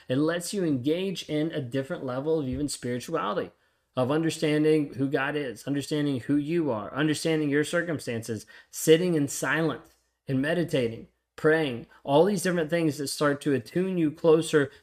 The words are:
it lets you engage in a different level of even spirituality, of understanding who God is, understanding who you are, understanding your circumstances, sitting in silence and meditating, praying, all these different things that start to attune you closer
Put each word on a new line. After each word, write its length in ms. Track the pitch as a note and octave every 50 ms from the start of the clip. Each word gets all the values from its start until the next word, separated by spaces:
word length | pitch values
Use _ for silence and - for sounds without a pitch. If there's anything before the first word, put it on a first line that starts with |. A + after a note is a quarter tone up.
| - -
it 80 | B2+
lets 380 | C#3 D3+ D#3+ E3+ F3 F3 - -
you 100 | G3+ F3+
engage 640 | D#3+ C#3+ B2+ A#2+ D3 D#3+ F3+ F#3+ G3 F3+ - - -
in 240 | D3+ D3+ D#3 E3
a 80 | D#3 D3+
different 420 | C3+ A#2 B2+ C3+ C3 - F3+ D#3
level 380 | C#3 B2+ B2 C3 C#3 D#3 D#3+ E3
of 80 | C#3+ B2+
even 180 | B2+ C3+ D3
spirituality, 840 | C#3 - - - B2 A#2+ B2 - - E3 D#3 E3 G3+ G3+ E3+ A2+ F2 _ _ _ _ _ _ _ _ -
of 160 | C3 B2+ A#2+
understanding 840 | D3 D#3+ E3 E3 D3+ - E3 D3+ D3+ D3+ D3+ D#3 D#3 D#3 C#3+ C#3 -
who 120 | C3 C#3
God 300 | C3+ D3 C3+ C3+ C#3+ D3
is, 300 | D3 C#3+ B2 G#2 - -
understanding 540 | C#3 C#3+ C#3+ C3 - D#3 D3+ D3 C#3+ C3+ A#2+
who 160 | - - C#3+
you 340 | D3 C#3+ D3 E3+ E3+ D#3+ C#3
are, 240 | A#2 G#2+ G2+ - -
understanding 560 | C3 D3+ D#3 D3 - - E3 D#3+ D#3 D3+ C#3+
your 120 | C#3 D3
circumstances, 840 | D3+ D3+ - E3+ E3+ F3 D#3 A#2+ - C#3 A#2+ A2+ A2 - A2+ G#2 - _ - - - _
sitting 420 | - - - D#3+ D#3+ E3 F#3 F3+
in 160 | E3+ D#3 C#3+ C3
silence 680 | - - B2+ C3 C#3 D#3 E3 D#3 B2+ - - - _ _ _ _ _ _ _
and 140 | - C#3 C3
meditating, 680 | C#3 D3+ E3+ F3 D#3+ - - C3+ A#2+ A2+ A2 A#2 - - _ _ _ _ -
praying, 500 | - - D#3 D#3 D#3+ D#3 C#3 A#2+ A2+ - _ - -
all 220 | - C#3+ C#3 D3+ E3+
these 180 | G3+ G#3 F3+
different 280 | - F#3 F3 F3 D#3 D3
things 260 | E3+ E3+ E3 D#3 C3
that 120 | D3 C#3 C3+
start 340 | - - D#3 C#3+ C#3+ C#3
to 100 | - D#3
attune 460 | C#3 B2 - - - F3 F#3 F#3+ F#3 F3
you 120 | D#3+ D3
closer 600 | D3+ - - E3 D#3 E3 D#3 - - D3+ C#3 C3+ - -